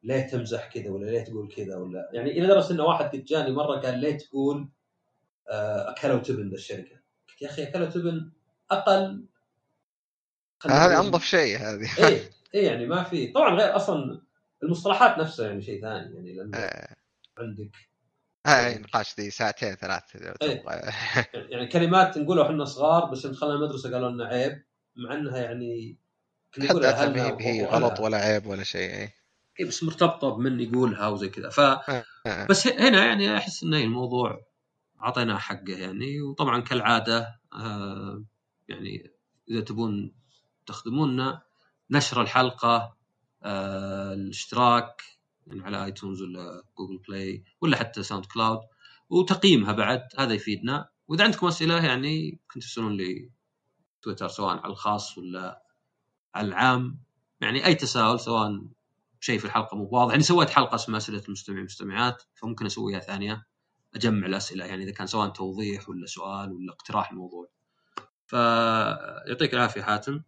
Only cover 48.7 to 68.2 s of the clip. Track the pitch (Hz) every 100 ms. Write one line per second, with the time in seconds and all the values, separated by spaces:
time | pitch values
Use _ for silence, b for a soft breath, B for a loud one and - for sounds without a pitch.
48.7 | b b b b 170 185 185 196 143 101
49.7 | 107 104 127 - - 131 107 107 98 110
50.7 | 143 - _ _ 160 214 - 175 165 160
51.7 | 170 160 127 143 156 156 160 _ 131 -
52.7 | - 110 101 92 95 120 _ _ _ _
53.7 | _ _ _ 113 92 90 - 98 90 -
54.7 | 95 104 104 - - 90 92 92 - _
55.7 | _ _ _ _ _ _ - 104 92 127
56.7 | 123 127 - - _ _ _ 107 131 170
57.7 | 240 127 127 110 117 - 117 107 98 101
58.7 | _ _ _ _ _ - 110 101 113 107
59.7 | 104 101 123 120 139 156 175 156 143 127
60.7 | 113 - 107 107 104 101 98 - 98 95
61.7 | - 98 98 123 123 _ _ 113 110 107
62.7 | - 104 95 90 98 101 107 - _ _
63.7 | _ _ - 117 107 92 95 - 92 92
64.7 | 95 95 95 92 113 101 95 95 95 104
65.7 | 101 98 90 90 - 95 98 98 90 92
66.7 | - - 107 95 92 90 87 87 _ _
67.7 | B B B B _